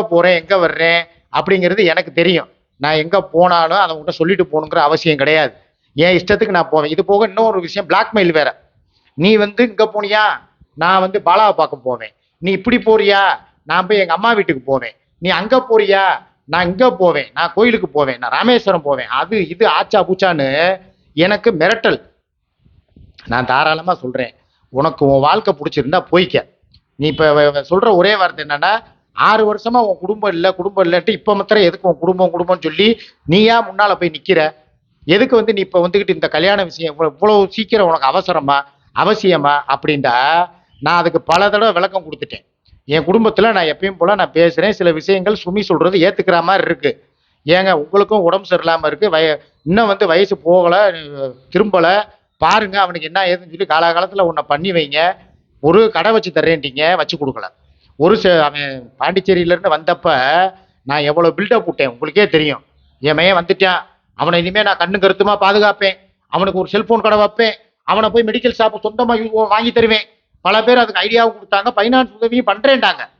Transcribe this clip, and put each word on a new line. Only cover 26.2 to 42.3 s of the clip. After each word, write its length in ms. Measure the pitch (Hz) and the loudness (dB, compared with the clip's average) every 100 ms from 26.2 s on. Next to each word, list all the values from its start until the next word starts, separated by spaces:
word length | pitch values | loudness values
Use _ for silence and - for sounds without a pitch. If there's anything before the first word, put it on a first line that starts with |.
| 185 131 - _ _ _ _ - | 0 -2 -6 _ _ _ _ -6
நீ 80 | 151 | -4
இப்ப 180 | 147 156 | 0 2
வ-, 160 | 147 147 | 4 2
வ-, 160 | 143 135 | 0 -2
சொல்ற 200 | 180 196 185 | 0 2 4
ஒரே 180 | 190 208 | 2 2
வார்த்தை 260 | 180 156 147 | -2 -4 -8
என்னன்னா, 260 | 147 170 220 - _ _ - | -2 0 -2 -4 _ _ 0
ஆறு 260 | 175 220 214 | 2 4 2
வருஷமா 360 | 208 233 247 | -2 -2 0
உன் 200 | 214 185 | 0 -2
குடும்பம் 320 | 180 214 202 | -6 -4 -4
இல்ல, 140 | 170 185 | -2 -2
குடும்பம் 320 | 185 180 196 175 | -2 -4 -2 0
இல்லன்ட்டு 280 | 175 175 220 | 0 -2 -4
இப்ப 160 | - 202 | -2 -2
மாத்திரம் 320 | 190 214 180 | 0 2 2
எதுக்கு 200 | 165 185 | 0 -2
உன் 100 | 147 | -2
குடும்பம், 340 | 170 185 185 | -2 0 0
குடும்பம்னு 340 | 170 175 180 160 | 0 -2 -4 -4
சொல்லி 180 | 156 208 226 - _ - | 0 0 0 -6 _ -2
நீயா 320 | 175 220 233 | 2 4 2
முன்னால 320 | 226 190 208 180 | 0 -2 0 0
போய் 200 | 175 156 | -4 -6
நிக்கிற? 240 | - 170 156 - _ _ _ _ - | -2 0 0 -4 _ _ _ _ -2
எதுக்கு 280 | 185 262 233 | 0 2 2
வந்து 160 | 214 | 0
நீ 80 | 202 | -2
இப்ப 200 | 190 180 | -2 0
வந்துகிட்டு 360 | 175 196 196 165 | 0 0 -2 -2
இந்த 120 | 156 | -4
கல்யாண 300 | 151 175 202 180 | -2 0 0 -2
விஷயம் 280 | 147 165 | -6 -8
இவ்வளவு, 220 | 147 160 139 | -4 -4 0
இவ்வளவு 360 | 208 214 190 | 2 2 2
சீக்கிரம் 380 | 208 220 220 180 | -2 -2 0 2
உனக்கு 180 | 160 135 | 2 0
அவசரமா, 520 | 165 185 165 139 139 139 _ _ - | 0 -2 -2 0 -2 -2 _ _ -2
அவசியமா 580 | 165 214 185 170 143 143 139 | 0 0 0 0 2 0 -2
அப்படின்டா? 460 | 139 151 147 131 120 139 165 175 _ _ _ | -4 -2 -2 0 0 2 0 -2 _ _ _
நான் 180 | 147 175 | -2 0
அதுக்கு 200 | 165 160 | 0 -2
பல 200 | - 165 202 | 0 0 2
தடவை 240 | 208 226 | 2 0
விளக்கம் 340 | 175 190 190 156 | 0 -2 -4 -10
கொடுத்துட்டேன். 380 | 143 143 | -12 -14